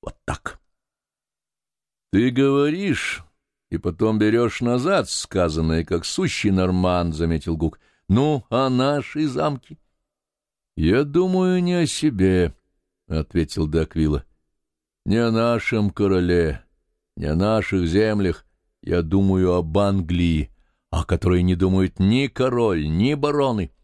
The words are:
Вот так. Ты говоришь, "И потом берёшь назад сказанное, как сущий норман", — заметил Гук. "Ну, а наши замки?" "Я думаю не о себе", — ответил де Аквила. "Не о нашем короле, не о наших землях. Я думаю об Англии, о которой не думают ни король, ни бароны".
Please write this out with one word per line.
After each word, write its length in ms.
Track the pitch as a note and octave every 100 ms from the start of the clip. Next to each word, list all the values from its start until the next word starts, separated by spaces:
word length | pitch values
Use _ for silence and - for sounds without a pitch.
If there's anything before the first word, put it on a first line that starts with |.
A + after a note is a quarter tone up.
Вот 160 | - -
так. 360 | - - - - _ _ _ _ _ _ _ _ _ _ _ _ _ _ _
Ты 200 | F#2+ B2
говоришь, 920 | B2 C#3 C#3 C#3+ E3 G3 C3 - - - _ _ _ _
"И 80 | E2
потом 400 | - D#2+ A2 A2
берёшь 420 | G#2+ A#2 A#2+ -
назад 480 | A#2+ B2 C#3 F#3+ G#2
сказанное, 760 | - - G2 E2+ D#2 D#2+ D#2+
как 200 | D#2+ F2
сущий 460 | - - F#3+ - A2
норман", — 640 | F#2+ F#2 F#2 F#2 F2+ F2
заметил 420 | D#2 E2 E2 - E2
Гук. 220 | D#2+ - _ _ _
"Ну, 360 | G2+ D3 C#3+ -
а 180 | A#2 C3
наши 600 | B2+ C3+ D3 C3 D3+ D#3
замки?" 500 | C3 D3+ C#3 _ D#3 _ _ _ _ _ _ _ _ _ -
"Я 280 | D#2+ A2
думаю 580 | D3 D3+ F#3 F#3 F#3 F3+
не 120 | F3+
о 120 | F3 E3+
себе", — 680 | - D3+ A2 F#2+ F#2 E2+ - _ _ _ _ _
ответил 600 | D#2 D#2 E2+ D#2+ - D#2
де 140 | D#2+
Аквила. 420 | D#2 - D#2 D2 - _ _ _ _ _ _ _
"Не 140 | - G#2+
о 120 | A#2
нашем 600 | A2+ A#2 A#2 - A2+ G#2
короле, 720 | - G2+ F#2+ F2 F2 D#2+ C#2+ _ _ _ _ _ -
не 100 | D2
о 100 | D#2
наших 500 | G2+ A2 F#2 G2 E2+
землях. 580 | F2+ A2 G#2 F#2+ E2 _ _ _ _
Я 200 | - F2
думаю 500 | E2 F#2+ G2 F#2+ F#2
об 240 | F2+ E2 F2
Англии, 720 | G2+ G2 E2 F2 F2 D#2+ C#2+ _ _ _ _
о 140 | D#2+
которой 380 | E2 F2+ F2+ F2+
не 120 | F2+
думают 460 | F2 F#2 F#2+ F#2 -
ни 260 | G2 A#2+ C#3
король, 640 | - C3 A#2+ A#2 F2 D2+
ни 260 | D#2+ A#2
бароны". 560 | D3 D3 D3 C#3 A2 F#2 _